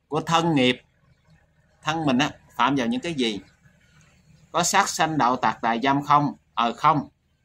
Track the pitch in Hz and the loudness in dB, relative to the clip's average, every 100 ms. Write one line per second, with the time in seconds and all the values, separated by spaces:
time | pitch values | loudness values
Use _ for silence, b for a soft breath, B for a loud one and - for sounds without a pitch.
0 | - 156 156 165 170 147 127 127 _ _ | -6 -6 0 0 2 2 2 0 _ _
1 | _ _ _ _ _ _ _ _ 151 160 | _ _ _ _ _ _ _ _ -6 -4
2 | 156 123 147 - _ - 123 139 117 123 | -2 0 -2 -4 _ -2 0 0 -2 -4
3 | 170 151 117 101 - _ _ _ _ _ | -6 -4 -4 -4 -12 _ _ _ _ _
4 | _ _ _ _ _ 156 175 190 196 - | _ _ _ _ _ -4 0 2 0 0
5 | 160 151 120 127 117 - 117 117 135 139 | -2 2 0 2 -2 -2 -2 0 0 0
6 | 143 147 143 - _ - 117 113 151 151 | 2 2 2 -6 _ -2 -2 0 2 2
7 | - _ _ _ | -2 _ _ _